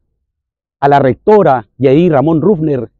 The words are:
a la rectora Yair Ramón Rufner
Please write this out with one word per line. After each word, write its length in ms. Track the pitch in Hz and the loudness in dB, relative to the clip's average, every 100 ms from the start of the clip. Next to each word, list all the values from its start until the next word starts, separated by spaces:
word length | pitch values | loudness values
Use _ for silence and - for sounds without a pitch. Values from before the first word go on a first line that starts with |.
| _ _ _ _ _ _ _ - | _ _ _ _ _ _ _ -6
a 60 | 143 | 0
la 100 | 139 | 2
rectora 720 | 131 113 - 214 170 127 - - | 0 -2 0 2 2 -2 -6 -4
Yair 340 | 131 147 175 | 0 2 2
Ramón 300 | 143 151 165 | 0 0 0
Rufner 500 | 180 175 156 135 110 | 0 -2 -4 -6 -8